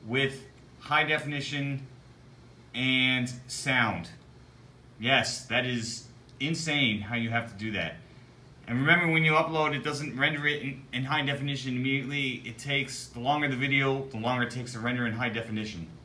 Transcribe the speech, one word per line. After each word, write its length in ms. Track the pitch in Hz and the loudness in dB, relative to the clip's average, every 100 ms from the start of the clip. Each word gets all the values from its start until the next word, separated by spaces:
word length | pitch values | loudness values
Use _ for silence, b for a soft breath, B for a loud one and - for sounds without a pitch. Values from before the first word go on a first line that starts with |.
| 107 | 0
with 380 | 127 135 - - - - - | 2 2 0 -14 -20 -20 -18
high 240 | - 151 | 0 2
definition 800 | 151 151 139 143 - 147 139 135 - - - - - - - - - | 4 2 0 -4 -4 -2 -2 -4 -8 -18 -20 -20 -20 -20 -20 -20 -16
and 580 | 120 127 131 127 127 123 - - | -2 2 4 4 4 0 -4 -10
sound. 600 | - - 127 117 87 85 - - - - - - - - - | -6 2 4 4 2 -6 -14 -20 -20 -20 -20 -20 -20 -20 -4
Yes, 460 | 113 135 - - - | 4 4 4 -4 -2
that 200 | 117 127 | 0 0
is 420 | 123 113 - - - - - | -2 -4 -8 -12 -20 -20 -6
insane 640 | 139 165 - 147 131 104 | -4 -2 0 2 2 2
how 140 | 101 120 | -2 -2
you 140 | 113 | 0
have 220 | 117 113 | -2 -4
to 60 | 98 | -8
do 140 | 110 | -4
that. 220 | 98 82 - B B B B B - - | -2 -4 -6 B B B B B -20 -4
And 120 | 120 | 0
remember, 320 | 143 175 170 | 6 6 6
when 120 | 160 | 4
you 100 | 160 | 6
upload, 420 | 156 156 160 151 143 | 4 4 2 2 2
it 80 | |
doesn't 340 | 143 135 143 120 | -2 -4 -6 0
render 300 | 147 151 147 | 0 2 -2
it 140 | 147 | -2
in, 220 | 131 - - | -4 -10 -8
in 100 | 123 | -6
high 200 | 131 151 | -2 0
definition 520 | 139 143 139 139 135 127 | 0 -2 -2 -4 -4 -2
immediately. 680 | 131 135 127 143 135 127 110 | 0 0 -2 -2 -2 -4 -10
It 120 | 113 | -12
takes, 500 | 143 143 139 - - | -4 -2 -2 -8 -12
the 120 | - | -4
longer 300 | 123 147 147 | 0 2 2
the 60 | 131 | 0
video, 500 | 139 139 135 135 135 | 2 2 4 2 -2
the 120 | 110 | -4
longer 260 | 117 127 | 0 2
it 80 | 117 | 0
takes 220 | 123 120 | -2 -6
to 60 | 113 | -4
render 260 | 117 123 120 | -2 0 -2
in 80 | |
high 160 | 113 123 | 0 -2
definition. 580 | 110 113 107 107 92 80 - | -2 -4 -4 -4 -8 -12 -14